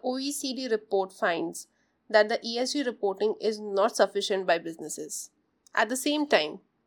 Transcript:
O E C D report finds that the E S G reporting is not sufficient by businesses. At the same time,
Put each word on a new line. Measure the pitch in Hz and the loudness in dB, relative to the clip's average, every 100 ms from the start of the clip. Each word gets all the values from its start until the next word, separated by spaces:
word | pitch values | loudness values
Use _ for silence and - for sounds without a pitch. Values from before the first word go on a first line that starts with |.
O | 254 254 | 0 -4
E | 277 | -6
C | 277 269 | -6 -6
D | 247 262 | -6 -2
report | 220 220 196 190 | -4 0 0 0
finds | - 202 170 170 175 - _ _ _ _ | -2 0 0 -4 -8 -16 _ _ _ _
that | 220 214 | 4 4
the | 240 | 0
E | 233 233 | -4 -4
S | 262 | -2
G | 277 | -2
reporting | 254 214 202 190 214 - | -4 -2 -4 0 0 0
is | 208 214 | -2 -2
not | 214 196 214 - | -2 2 2 4
sufficient | 202 202 196 196 185 | 2 2 -2 -2 2
by | 170 | 2
businesses. | 165 165 156 160 151 - - _ _ _ _ | 0 -10 -10 -8 -8 -10 -12 _ _ _ _
At | - 220 | 0 0
the | 254 | 0
same | 294 294 294 | 0 0 2
time, | 196 151 185 _ _ | 2 2 -6 _ _